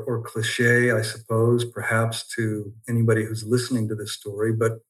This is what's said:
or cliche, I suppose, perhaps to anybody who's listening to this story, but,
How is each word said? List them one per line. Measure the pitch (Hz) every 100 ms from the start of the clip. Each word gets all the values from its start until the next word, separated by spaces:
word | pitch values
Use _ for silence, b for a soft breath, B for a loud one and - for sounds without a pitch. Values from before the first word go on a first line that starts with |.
| 131
or | 113
cliche, | 113 113 110 - 120 120 123
I | 110
suppose, | 110 - - 113 117 120 120
perhaps | 104 104 113 113 113 - -
to | 110 107 101 - -
anybody | 117 113 110 107
who's | 107
listening | 107 123 123 123 107
to | 104
this | 104
story, | - 104 101 113
but, | 110 113 113 -